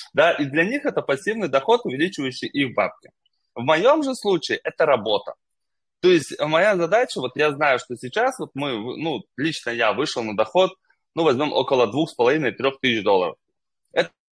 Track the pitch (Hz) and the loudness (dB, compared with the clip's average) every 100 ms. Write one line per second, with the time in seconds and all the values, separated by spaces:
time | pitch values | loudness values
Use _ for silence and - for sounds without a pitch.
0 | - - 160 - 143 143 180 277 285 170 | -6 2 2 2 -2 0 0 -2 -2 -4
1 | - - - 226 180 135 - 233 233 131 | -2 -4 -2 -4 0 0 2 2 0 -4
2 | 175 - 135 127 - 143 135 - 92 - | -4 -4 -8 -6 -8 -4 -4 -2 -2 -4
3 | - _ _ _ _ - 123 156 220 311 | -20 _ _ _ _ -8 0 2 4 4
4 | 277 262 208 185 - 113 160 - 156 127 | 0 -4 -2 -2 -2 -6 -4 -2 2 2
5 | 107 104 - - _ _ _ _ _ _ | 2 -2 -4 -16 _ _ _ _ _ _
6 | 175 175 135 - 151 160 202 190 165 208 | 4 4 2 -6 0 2 4 2 2 2
7 | 247 - 127 - 151 139 151 123 - 123 | 0 -2 -6 0 0 2 2 2 -2 -12
8 | 123 208 247 262 185 135 143 117 113 - | -6 -2 -2 -2 -10 -6 -6 -4 -6 -8
9 | 160 127 - - 151 156 - 117 113 101 | -6 -6 -8 -6 -6 -4 -6 0 0 0
10 | 151 - 113 101 110 180 185 - _ _ | -2 -4 -4 -2 0 2 2 0 _ _
11 | _ - 165 123 147 - 131 135 117 127 | _ 0 2 2 0 -2 0 2 2 0
12 | 156 - 120 151 135 98 127 135 131 113 | -4 0 2 2 0 -2 -2 0 -2 0
13 | 101 95 90 - _ _ _ _ _ - | 2 2 2 -4 _ _ _ _ _ -4
14 | 185 _ _ | -4 _ _